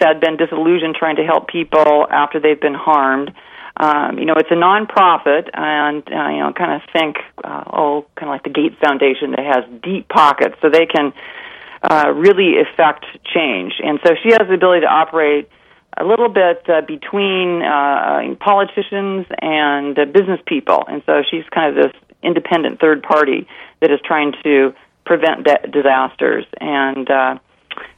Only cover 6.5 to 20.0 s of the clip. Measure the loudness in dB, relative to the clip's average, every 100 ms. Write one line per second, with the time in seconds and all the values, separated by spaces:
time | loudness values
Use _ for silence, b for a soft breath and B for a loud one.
6.5 | -4 -4 -4 -4 -4 -2 -6 -12 -14 -12
7.5 | -12 -8 -2 -2 -2 -6 -12 -10 -8 -6
8.5 | -2 -2 0 0 2 0 0 -4 -4 -2
9.5 | -2 -2 -10 -8 -8 -2 4 4 4 -2
10.5 | 0 2 4 2 0 -2 -6 B B B
11.5 | B B B 0 2 2 2 4 4 4
12.5 | 2 0 2 0 0 -10 -18 -6 -4 -2
13.5 | -4 -6 -8 -4 0 2 2 4 2 4
14.5 | 2 4 4 4 2 0 0 0 0 -4
15.5 | b b b b -6 0 2 2 2 2
16.5 | 2 0 0 -2 -8 -6 -2 -2 0 -2
17.5 | -2 -2 0 0 0 0 -2 -4 -4 0
18.5 | 2 0 -4 -6 -6 -6 -6 -8 -8 -4
19.5 | 0 0 0 -2 -2